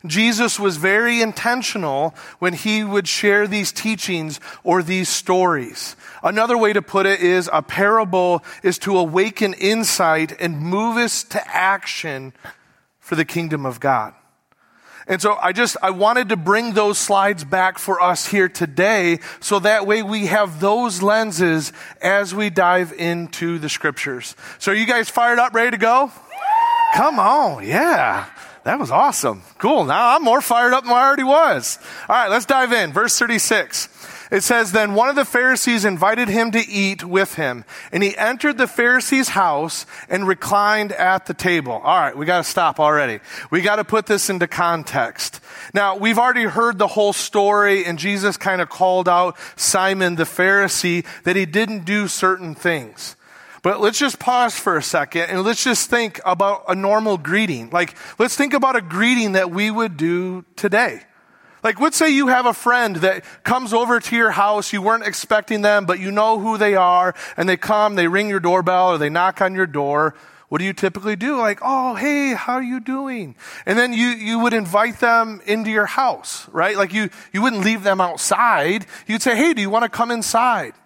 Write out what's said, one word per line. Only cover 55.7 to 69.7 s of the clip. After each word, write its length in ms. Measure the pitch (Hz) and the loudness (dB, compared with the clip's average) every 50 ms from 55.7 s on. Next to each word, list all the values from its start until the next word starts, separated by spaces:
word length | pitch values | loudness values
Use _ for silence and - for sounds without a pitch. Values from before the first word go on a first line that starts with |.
| 233 - - - | 0 0 0 0
think 320 | - 240 233 214 - - - | 0 0 0 -2 -6 -6 -2
about 420 | 190 180 170 196 196 202 190 - 185 | -2 0 2 2 0 0 -2 -2 -4
a 60 | 185 | -4
normal 420 | 190 196 196 208 214 220 214 202 | -2 0 2 2 2 2 0 -2
greeting. 520 | 175 143 151 175 208 220 190 147 120 113 117 | -2 -2 -2 0 0 0 0 -4 -8 -8 -4
Like, 260 | 147 175 175 - - - - - - | -2 -2 -2 -2 -6 -18 -20 -20 -2
let's 180 | - 220 220 - | -2 -2 0 2
think 180 | - 285 285 294 | -2 -2 0 2
about 240 | 277 240 269 254 | 0 2 2 0
a 40 | 233 | 0
greeting 520 | 190 160 160 185 220 240 254 240 220 208 190 | -4 -4 -2 0 2 2 2 2 0 2 2
that 180 | 190 185 180 | 0 0 0
we 180 | 170 190 208 220 | -2 -2 -2 -2
would 280 | 214 226 226 220 170 | 0 -2 -2 -2 -2
do 480 | 143 160 165 175 175 185 185 185 185 175 _ _ | -2 -2 0 0 -2 -2 -4 -8 -10 -12 _ _
today. 460 | - - 202 190 214 247 202 117 104 - _ _ _ _ _ _ _ _ _ _ _ - | -4 -2 0 2 2 2 0 -2 -8 -16 _ _ _ _ _ _ _ _ _ _ _ -2
Like, 180 | 226 214 180 | -2 0 2
let's 160 | 269 320 - | 0 0 2
say 120 | - 320 320 | 2 2 4
you 180 | 285 269 285 | 4 2 2
have 180 | 247 254 247 254 | 2 2 2 2
a 80 | 240 220 | 0 0
friend 440 | - - 240 240 247 240 214 190 | 0 0 2 2 2 2 0 0
that 280 | 165 165 190 190 185 - - - - _ | 0 0 0 0 0 -8 -16 -20 -10 _
comes 300 | - 240 254 262 214 220 | -2 -2 -2 -2 0 0
over 260 | 226 240 233 240 233 | 0 2 2 0 0
to 160 | - - 233 | 0 -2 0
your 160 | 233 233 220 | 2 2 2
house, 400 | 175 190 196 208 214 208 196 - | 2 2 2 2 2 0 -2 -4
you 100 | - 202 | -6 -2
weren't 240 | 190 214 226 233 220 | 0 0 0 0 -2
expecting 580 | 214 185 - - - 220 214 208 - 226 208 208 | -6 -8 -8 -2 0 0 0 0 -2 -4 0 2
them, 220 | 208 208 208 196 | 2 2 2 2
but 140 | 175 185 190 | 0 -2 -2
you 120 | 185 196 | -2 -4
know 280 | 202 208 214 220 226 214 | 0 2 2 2 2 0
who 180 | 196 220 220 | 0 -4 0
they 180 | 208 214 208 202 | 2 2 2 4
are, 380 | 190 180 180 180 180 180 185 165 - - - - | 4 4 4 4 4 2 0 -2 -6 -14 -14 -6
and 140 | - 170 185 | -4 0 0
they 80 | 185 | 0
come, 380 | - - - 214 214 208 214 208 | -2 0 0 2 2 2 2 2
they 120 | 190 170 | 0 0
ring 220 | 170 180 196 208 214 | 2 2 0 0 0
your 100 | 202 190 | -2 0
doorbell, 520 | 170 175 180 185 175 175 185 180 185 185 | 0 2 2 2 2 2 2 4 4 2
or 60 | 175 156 | 2 0
they 100 | 151 147 | -2 -2
knock 320 | 156 170 180 190 185 - | 0 0 0 0 0 0
on 120 | 196 185 190 | -2 -2 0
your 140 | 185 185 | -2 -2
door. 460 | 170 | -2